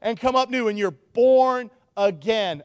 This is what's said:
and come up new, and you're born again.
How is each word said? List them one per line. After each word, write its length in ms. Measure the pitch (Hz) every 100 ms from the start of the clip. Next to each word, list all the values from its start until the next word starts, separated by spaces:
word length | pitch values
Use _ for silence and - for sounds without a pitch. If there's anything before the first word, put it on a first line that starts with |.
and 180 | 214 233
come 160 | 254 262
up 140 | 254
new, 200 | 254 220
and 100 | 208
you're 100 | 196
born 800 | 139 _ - 254 262 254 254 240 _ _ 202
again. 680 | 202 160 175 220 190 147